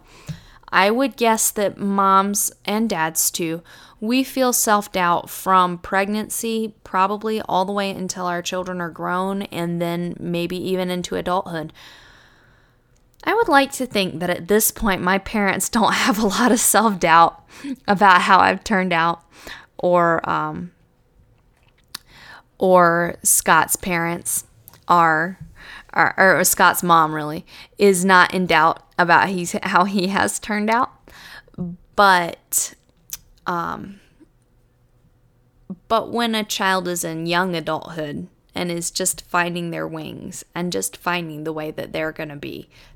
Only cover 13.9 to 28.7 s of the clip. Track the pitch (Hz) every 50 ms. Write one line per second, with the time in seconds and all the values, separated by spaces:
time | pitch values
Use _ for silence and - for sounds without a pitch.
13.9 | - 208 190 180 - 156 175 175 175 - 170 170 202 214 220 - - - - 214
14.9 | 185 - - 180 196 196 - - - 214 202 190 180 190 - - - 233 196 -
15.9 | 185 - - 226 214 190 226 202 185 190 247 233 - 226 - - - 202 214 226
16.9 | 202 175 190 165 160 170 170 - - - - _ - - - 285 262 - _ -
17.9 | 202 175 214 196 180 180 190 214 196 180 190 190 190 196 - - 220 185 185 185
18.9 | 170 165 165 170 170 - - _ _ - - - - - - _ _ - - 180
19.9 | 175 175 170 170 165 165 - - 165 151 151 156 156 175 180 175 - _ _ _
20.9 | _ _ _ _ _ _ _ _ _ _ _ _ _ _ _ _ _ _ _ _
21.9 | - - - _ - - - - - - _ _ _ _ - 185 185 180 175 170
22.9 | 170 170 170 175 180 - - - - - - - 175 160 - - - - - 190
23.9 | 175 170 170 170 170 - - - - - - - _ _ _ - - _ _ -
24.9 | 175 175 165 160 160 156 160 185 190 - - - - - - - - - - -
25.9 | - - 165 - - - 190 190 170 139 185 - - - 190 175 170 - - 175
26.9 | 170 165 160 156 156 156 147 151 151 180 - - - - - _ _ - 202 202
27.9 | 196 175 180 190 190 180 175 - - 190 185 175 165 160 156 165